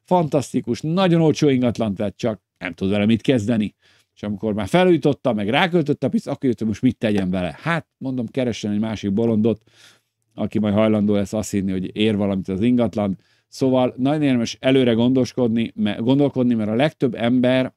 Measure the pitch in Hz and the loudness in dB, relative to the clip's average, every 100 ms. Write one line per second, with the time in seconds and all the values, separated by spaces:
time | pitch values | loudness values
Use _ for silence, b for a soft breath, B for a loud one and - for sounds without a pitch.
0 | _ 180 156 147 - 131 120 117 156 175 | _ 0 2 -2 -2 -6 -4 -6 -2 0
1 | 185 165 160 - 151 131 123 110 113 95 | 2 4 2 4 2 4 0 0 -4 -2
2 | 107 - 120 107 _ _ 92 82 95 104 | -6 -4 -4 -4 _ _ -10 -4 -2 2
3 | 104 110 - 131 104 113 101 - b b | 2 2 2 2 2 0 -2 -6 b b
4 | b _ 104 101 110 104 95 175 185 165 | b _ -8 -4 -4 -4 0 2 4 4
5 | 151 131 131 107 101 139 185 175 147 139 | 2 0 -2 -2 0 0 2 0 0 -2
6 | 131 233 - 139 135 113 110 101 131 - | -2 -2 -4 -4 -2 -2 -4 0 0 0
7 | 110 104 92 92 90 73 156 165 - _ | -2 0 -2 -2 -4 -6 -6 -6 -6 _
8 | 131 127 113 - 123 104 104 104 110 104 | -8 -6 -6 -4 -4 -4 -4 -4 -4 -4
9 | 101 98 117 110 113 107 _ b b b | -2 0 2 2 0 -2 _ b b b
10 | b _ _ - 104 110 107 101 110 107 | b _ _ -8 -4 -2 0 2 2 2
11 | 104 101 98 107 104 101 95 95 90 104 | 2 0 -2 -6 -4 -4 -2 -4 -6 -2
12 | 107 101 101 95 90 95 120 123 113 110 | 0 0 0 -2 -4 -2 0 2 0 -2
13 | 104 90 _ _ _ - 135 127 127 123 | -4 -4 _ _ _ -4 0 2 0 -2
14 | 131 156 143 127 113 - 131 135 123 113 | -2 0 0 0 -2 -2 2 4 4 2
15 | 123 131 123 - 120 117 117 - 104 101 | 2 2 0 0 0 0 -4 -2 -4 -2
16 | 113 139 143 131 123 117 107 113 156 - | 0 2 2 0 0 0 0 0 0 0
17 | 131 90 117 127 123 131 127 | -4 -2 0 2 2 2 -2